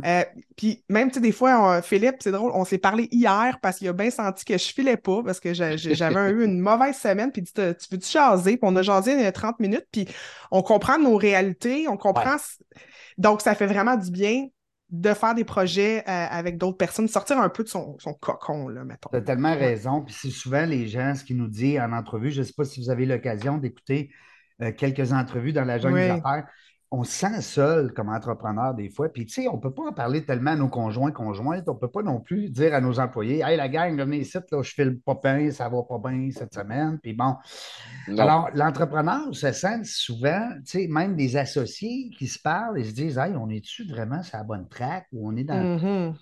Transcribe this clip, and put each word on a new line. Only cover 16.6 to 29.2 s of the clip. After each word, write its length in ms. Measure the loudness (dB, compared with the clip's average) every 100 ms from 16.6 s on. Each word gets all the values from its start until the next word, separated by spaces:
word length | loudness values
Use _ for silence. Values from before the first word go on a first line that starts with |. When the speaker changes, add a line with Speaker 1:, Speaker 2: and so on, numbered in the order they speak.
| -2 0
Speaker 1:
personnes, 300 | -2 0 0
sortir 300 | 0 0 2
un 120 | 2
peu 140 | 0
de 60 | -6
son, 280 | -6 -8 -12
son 160 | -12 -8
cocon, 520 | -4 -4 -4 -6 -6
là, 160 | -10
mettons. 260 | -14 -14 -6
Speaker 2:
T'as 100 | -4
tellement 300 | -2 0 2
Speaker 1:
Ouais. 80 | 2
Speaker 2:
raison. 420 | 2 0 -2 -2
Puis 140 | -4 -10
c'est 120 | -10
souvent 340 | -8 -2 0 0
les 220 | -2 -2
gens, 260 | -2 -2
ce 100 | -4
qu'ils 140 | -4 -4
nous 100 | -4
disent 320 | 0 0 2
en 120 | 0
entrevue, 380 | -4 -4 -4 -2
je 100 | -2
sais 120 | -4 -4
pas 80 | -6
si 160 | -4
vous 80 | -4
avez 160 | 0 0
l'occasion 540 | 0 -2 -4 -2 -2
d'écouter, 500 | -4 -6 -4 -2 -4 _ -20 _ _ -8
euh, 80 | -6
quelques 420 | -2 -2 0 2
entrevues 400 | 2 0 -2 -2
dans 120 | 0 0
la 120 | 0
jungle 220 | 2 4
des 100 | 4
Speaker 1:
Oui. 100 | 2 0
Speaker 2:
affaires, 200 | -2 -6 -16 _ _ -8
on 120 | -6
se 80 | -4
sent 300 | -2 -2 -2
seul 520 | -4 2 4 4 0
comme 160 | -2 -4
entrepreneur 640 | -4 -4 -6 -4 -2 -2
des 160 | -4 -6
fois. 200 | -4 -4
Puis 180 | -4